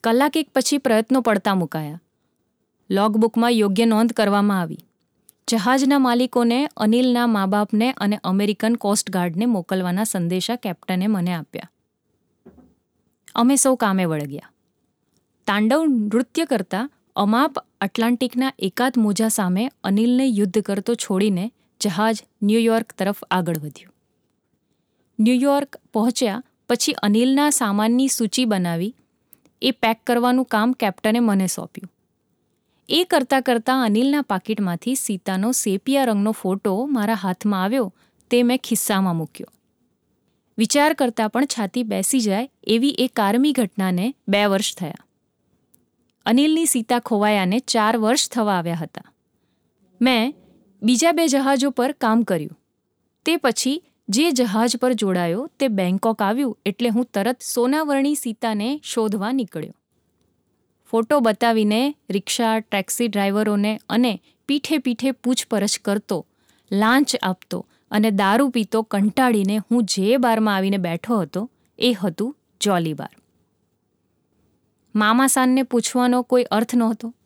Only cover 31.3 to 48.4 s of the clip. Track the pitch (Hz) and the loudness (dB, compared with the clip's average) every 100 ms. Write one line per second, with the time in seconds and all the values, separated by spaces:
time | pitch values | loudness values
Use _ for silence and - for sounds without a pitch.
31.3 | 196 185 - - - 180 _ _ _ _ | 2 0 -4 -10 -14 -18 _ _ _ _
32.3 | _ _ _ _ _ - 302 370 311 269 | _ _ _ _ _ -4 -2 2 0 2
33.3 | 269 254 233 226 262 233 208 262 294 - | 0 2 0 2 0 2 2 2 0 -2
34.3 | 190 - 214 190 170 - 262 - 190 - | -4 -4 -4 -2 -4 -4 -4 -4 -6 -4
35.3 | 190 214 254 226 196 - 277 254 208 208 | -2 -2 -2 -2 -2 0 0 2 0 0
36.3 | 226 190 190 208 190 277 262 208 220 190 | -2 -4 -2 -2 -2 -2 -2 0 -2 -2
37.3 | 185 208 196 190 262 214 _ _ _ _ | -2 -2 0 0 -2 -4 _ _ _ _
38.3 | 240 240 262 - 226 - 196 190 170 156 | 2 2 0 -2 -4 0 0 0 -2 -6
39.3 | - - _ _ _ _ _ _ _ _ | -12 -20 _ _ _ _ _ _ _ _
40.3 | _ _ - 220 285 294 311 254 226 214 | _ _ -4 0 2 2 2 -2 0 -2
41.3 | 233 285 - 196 247 233 196 190 269 214 | -2 -2 -2 -4 -4 -4 -2 0 0 0
42.3 | 196 262 _ - 226 269 - 254 - 202 | -2 -4 _ -2 2 2 0 -2 0 2
43.3 | 233 294 262 220 - 190 180 214 - - | 2 2 2 -2 -2 -2 0 -2 -6 -2
44.3 | 196 208 190 - - 160 - _ _ _ | 2 2 2 -2 -6 -10 -10 _ _ _
45.3 | _ _ _ _ _ _ _ _ _ - | _ _ _ _ _ _ _ _ _ 0
46.3 | 233 302 311 330 247 220 247 - 214 208 | 2 4 2 0 -2 0 -2 0 0 2
47.3 | 208 185 214 - 233 214 226 220 269 - | 2 0 -2 -2 0 2 2 0 0 -2
48.3 | 240 | -2